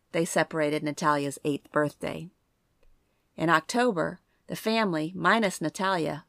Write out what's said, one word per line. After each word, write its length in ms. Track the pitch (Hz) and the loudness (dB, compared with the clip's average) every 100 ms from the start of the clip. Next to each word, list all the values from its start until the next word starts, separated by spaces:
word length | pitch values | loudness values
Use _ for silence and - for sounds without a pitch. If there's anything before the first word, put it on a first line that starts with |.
| _ | _
they 140 | 170 170 | -2 0
separated 580 | - 160 160 151 151 | 0 0 0 0 0
Natalia's 560 | 151 143 160 147 143 135 | -2 -2 2 2 0 -4
eighth 280 | 156 143 - | -4 -4 -2
birthday. 580 | 147 147 - 160 - 165 - _ _ _ _ _ _ _ _ _ - | 0 0 -2 -8 -8 -12 -18 _ _ _ _ _ _ _ _ _ -4
In 140 | 165 | 2
October, 720 | 160 - 247 247 180 165 180 _ _ - | 4 2 2 2 2 -2 -4 _ _ -12
the 100 | 175 | -6
family, 560 | 220 226 214 160 156 185 | -2 0 0 0 -4 -2
minus 440 | 170 220 208 - | 2 4 2 -2
Natalia, 680 | 160 - 190 190 156 151 | -4 -2 0 0 -2 -4